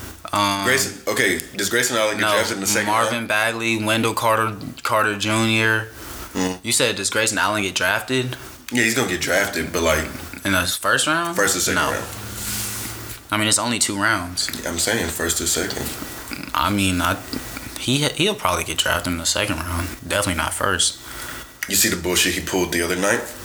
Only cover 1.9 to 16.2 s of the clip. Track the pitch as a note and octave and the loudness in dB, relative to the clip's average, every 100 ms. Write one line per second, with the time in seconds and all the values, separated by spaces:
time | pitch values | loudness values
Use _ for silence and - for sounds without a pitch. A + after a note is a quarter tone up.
1.9 | A#2 G#2+ G#2 G#2+ G#2 A2 G2+ G2 G#2 G#2+ | 2 0 2 2 2 2 0 0 2 2
2.9 | A2+ A2+ A#2 G#2+ G#2+ A2+ A2+ A2+ A2+ G#2+ | 2 2 0 0 2 2 0 0 0 2
3.9 | A2+ A2+ G#2+ A#2 A2 A2 G2 - - - | 2 2 2 2 4 2 -2 -10 -6 0
4.9 | A2 G#2+ G2+ G#2+ A2 A2+ A2 A2 A2 A2 | 2 2 0 0 2 4 4 4 2 -2
5.9 | - - - - F#2 F#2 F#2 F#2+ - B2 | -10 -12 -10 -8 -2 -2 -2 -2 2 2
6.9 | G2 F#2+ A2 A2 G2 F#2 G#2+ F#2+ F2+ F2+ | 2 -2 0 0 2 0 2 0 0 2
7.9 | G#2+ - B2+ B2 - - - - A#2+ A2+ | 2 2 0 0 -6 -12 -14 -4 2 2
8.9 | A#2+ G2+ F2+ - F2+ G2 E2 D#2 E2+ D#2+ | 4 2 0 2 2 2 -2 -2 0 2
9.9 | D#2 - - - - G2 F#2+ F2+ - G2 | 2 0 -8 -12 -6 0 0 0 -2 0
10.9 | B2 D3+ E3 E3+ E3+ G2 F2+ E2+ E2+ C#2+ | 2 2 0 0 2 2 2 2 2 2
11.9 | B1 - - - - - - - - - | 0 -4 -8 -8 -8 -6 -4 -4 -6 -8
12.9 | - - - - G#2+ G#2+ G#2 A#2 A2 - | -10 -12 -14 -4 0 2 2 0 0 0
13.9 | G2+ G#2+ G#2 F2 F2+ - - E2+ E2+ G2 | 2 2 2 -2 -4 -4 -4 -4 -2 0
14.9 | A2 E2 - E2 - E2+ - F#2+ - - | 2 0 -2 -2 0 0 0 0 -4 -6
15.9 | - - - | -6 -10 -10